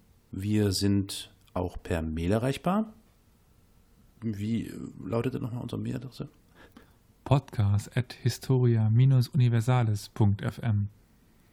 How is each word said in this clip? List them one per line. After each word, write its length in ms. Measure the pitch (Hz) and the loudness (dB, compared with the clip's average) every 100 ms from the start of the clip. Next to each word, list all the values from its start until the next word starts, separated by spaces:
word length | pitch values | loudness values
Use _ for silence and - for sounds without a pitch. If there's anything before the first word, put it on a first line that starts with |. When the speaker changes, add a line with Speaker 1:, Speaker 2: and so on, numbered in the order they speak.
| _ _ _ | _ _ _
Speaker 1:
Wir 420 | - 98 107 104 | -8 0 2 2
sind 580 | 95 101 101 98 - - _ _ | 2 2 2 0 -6 -14 _ _
auch 280 | 87 90 - | -6 -6 -6
per 200 | - 85 | -4 -4
Mail 300 | 80 80 85 | -4 -2 0
erreichbar. 600 | 107 127 139 - 202 220 - _ _ _ _ _ _ _ _ _ _ _ - | 0 0 -4 -2 -2 -4 -8 _ _ _ _ _ _ _ _ _ _ _ -10
Wie, 460 | 113 98 104 117 - | -8 -6 -4 -4 -4
äh, 80 | - - - | -10 -14 -12
lautet 300 | 92 113 127 | -6 -2 -2
denn 80 | 127 | -4
nochmal 200 | 123 120 | -6 -8
unsere 180 | 117 113 | -8 -8
Mailadresse? 480 | 107 127 127 - 143 _ _ - - - - _ _ _ | -6 -8 -10 -14 -14 _ _ -20 -20 -20 -20 _ _ _
Speaker 2:
Podcast 720 | - 139 - - 101 101 - - | 0 0 0 -2 2 2 0 -4
at 160 | 117 | -6
historia 760 | - 123 - - 131 123 113 110 | -4 -4 -2 0 2 4 4 4
minus 380 | 113 131 131 120 | 6 6 6 2
universales 840 | 151 123 117 110 127 113 101 - | 4 4 4 2 2 2 -2 -4
punkt 320 | - 104 101 | 2 2 2
F 160 | 120 - | -2 -4
M. 300 | 123 104 101 - _ _ _ _ _ | -2 0 -2 -8 _ _ _ _ _